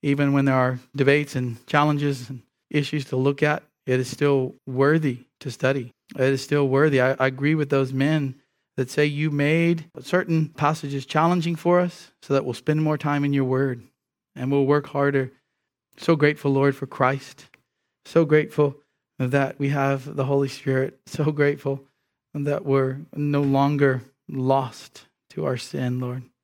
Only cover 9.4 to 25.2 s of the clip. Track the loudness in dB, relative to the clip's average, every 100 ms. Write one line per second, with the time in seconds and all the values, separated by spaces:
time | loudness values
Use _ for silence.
9.4 | 2 2 2 0 -4 -18 -2 -2 2 0
10.4 | 0 0 0 0 -4 -8 -4 0 2 2
11.4 | -2 -2 2 2 0 -6 -20 _ -2 -2
12.4 | -2 -6 -2 0 0 -2 -2 -2 0 0
13.4 | 0 0 -2 -4 -12 _ _ _ _ -10
14.4 | -2 0 2 2 0 -2 0 0 -4 _
15.4 | _ _ _ _ _ _ 0 2 2 2
16.4 | 0 2 2 0 -8 0 0 0 -8 -20
17.4 | -20 _ _ _ _ _ 0 2 4 4
18.4 | 2 0 0 0 _ _ _ _ -2 0
19.4 | -2 -2 -2 0 0 -2 -6 -6 0 0
20.4 | -2 -4 -2 -2 -2 -10 -16 -4 -2 0
21.4 | 0 0 -4 -6 -10 _ _ _ _ -6
22.4 | -4 -4 0 0 0 -4 -12 -6 -2 0
23.4 | 2 2 2 4 2 0 -6 _ -12 -4
24.4 | 0 0 -2 -12 -20 -20 -20 _